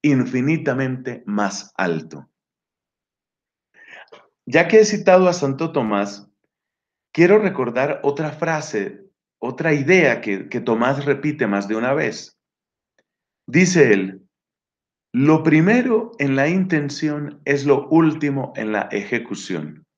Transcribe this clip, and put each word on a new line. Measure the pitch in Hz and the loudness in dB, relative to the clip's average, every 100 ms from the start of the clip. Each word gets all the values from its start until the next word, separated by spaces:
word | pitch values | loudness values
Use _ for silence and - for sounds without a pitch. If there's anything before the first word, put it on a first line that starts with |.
infinitamente | 147 135 123 127 135 160 131 127 131 127 127 120 - | 0 0 0 -2 0 -2 -2 -2 -4 -6 -8 -10 -6
más | 101 101 - - - | -2 -2 -4 -12 -6
alto. | 92 80 80 76 - _ _ _ _ _ _ _ _ _ _ _ _ _ _ _ - - - - _ _ - | -4 -4 -8 -16 -20 _ _ _ _ _ _ _ _ _ _ _ _ _ _ _ -20 -20 -20 -20 _ _ -2
Ya | 147 170 | 0 6
que | 220 | 6
he | 214 | 6
citado | 202 - 185 185 | 2 4 6 6
a | |
Santo | 175 139 135 160 | 2 -2 -2 -4
Tomás, | 151 113 101 101 - - _ _ _ _ _ _ _ _ | -2 -2 -2 -2 -8 -20 _ _ _ _ _ _ _ _
quiero | - 175 214 | 2 4 4
recordar | 208 98 123 120 143 147 | 2 -2 -4 -2 -2 -2
otra | 139 143 156 | -4 -4 -6
frase, | 143 165 156 143 107 98 - - _ _ _ | -6 -4 -4 -4 -6 -6 -8 -20 _ _ _
otra | 120 127 160 | -10 -4 0
idea | 147 139 185 147 113 | 0 4 4 4 2
que, | 107 98 - | -2 -6 -6
que | 123 | -6
Tomás | - 110 120 139 143 | -2 0 0 0 -2
repite | 135 151 147 117 | -2 -4 -2 -2
más | 101 95 | -2 -4
de | 110 | -4
una | 123 | -2
vez. | 147 143 - - _ _ _ _ _ _ _ _ _ _ _ - | -2 -4 -6 -14 _ _ _ _ _ _ _ _ _ _ _ -2
Dice | 131 185 180 127 | 2 4 6 6
él, | 101 95 - _ _ _ _ _ _ _ _ _ | 4 0 -8 _ _ _ _ _ _ _ _ _
"Lo | 120 143 156 | 0 2 2
primero | 160 156 175 240 247 220 - - | 4 2 4 2 2 0 -2 -6
en | 139 135 | -2 0
la | 143 | 0
intención | 190 185 160 143 - 156 147 147 - - | 0 0 -2 -4 -4 -6 -4 -8 -8 -4
es | 143 139 | 0 2
lo | 135 - | 0 2
último | 160 160 - 143 139 131 - | 4 4 2 -2 -4 -6 -8
en | 110 | -6
la | 107 - | -4 -4
ejecución". | 104 98 117 - 98 - 87 78 - _ | -6 -4 -6 -6 -10 -8 -8 -8 -14 _